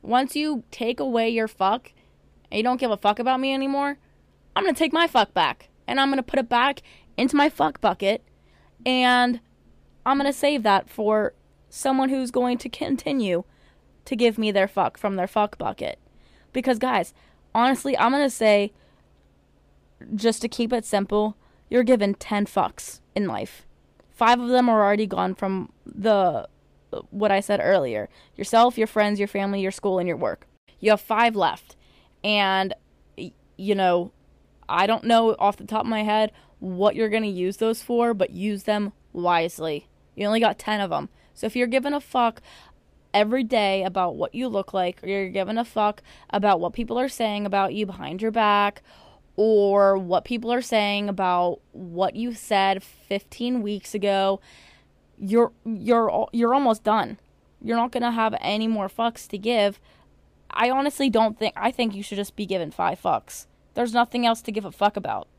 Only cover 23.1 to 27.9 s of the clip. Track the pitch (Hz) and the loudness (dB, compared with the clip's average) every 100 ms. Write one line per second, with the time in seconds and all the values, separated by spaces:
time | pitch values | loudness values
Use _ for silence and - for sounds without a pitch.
23.1 | - 196 104 - - - _ _ _ _ | -6 -4 -6 -10 -14 -20 _ _ _ _
24.1 | _ 226 247 240 254 247 220 202 208 214 | _ 2 2 2 2 4 4 4 2 0
25.1 | 190 185 190 196 190 - _ - - 208 | -2 -4 -4 -4 -4 -6 _ -18 -4 2
26.1 | 208 185 139 - _ _ _ _ - - | 4 4 0 -8 _ _ _ _ -14 -12
27.1 | 196 208 196 202 202 - 190 135 | -4 0 0 0 0 2 2 2